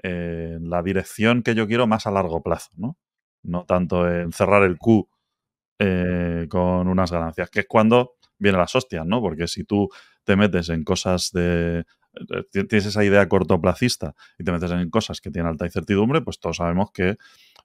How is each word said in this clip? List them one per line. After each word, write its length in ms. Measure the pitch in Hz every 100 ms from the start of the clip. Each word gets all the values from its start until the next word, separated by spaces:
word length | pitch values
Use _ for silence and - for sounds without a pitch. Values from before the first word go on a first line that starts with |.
en 680 | 92 87 85 82 82 82 85
la 120 | 87
dirección 600 | 87 95 - - 110 120
que 120 | 117
yo 120 | 110 104
quiero 200 | 117 120
más 200 | 110 107
a 40 |
largo 300 | 98 90 82
plazo, 280 | - 82 - -
¿no? 200 | 113 - _ _ _ _
No 220 | - 87
tanto 440 | - 92 87 90 87
en 240 | 87 87
cerrar 300 | - 95 101
el 160 | 95 85
Q, 300 | 117 110 - _ _ _ _ _ _ -
eh, 680 | 101 92 90 90 87 85 82
con 380 | 90 90 90 90
unas 220 | 92 87
ganancias, 400 | 85 82 87 87
que 100 | 107
es 60 | -
cuando 460 | 113 110 123 127 _ _ _
vienen 220 | 101 92
las 140 | 87 127
hostias, 300 | - 87 80
¿no? 140 | 120
Porque 280 | 98 78 85
si 160 | -
tú 240 | 80 104 98 - - _
te 120 | - 98
metes 320 | 101 87 82
en 160 | 82
cosas 460 | 76 92 95 90 -
de, 480 | 92 87 85 85 85
eh, 640 | - _ _ - - 90 -
ti-, 120 | 98 98
tienes 200 | 107 101
esa 180 | 101
idea 240 | 101 101 92
cortoplacista 840 | 98 85 92 92 87 123 - 78 - - -
y 60 |
te 80 | 90
metes 180 | 87 87
en 180 | 87 87
cosas 300 | 110 - -
que 100 | -
tienen 200 | 87 85
alta 140 | 80
incertidumbre, 560 | 87 95 82 101 113 156
pues 160 | 104 -
todos 180 | 87 82
sabemos 320 | 85 90 104
que, 160 | - 92
eh, 60 | 107 - _ _ _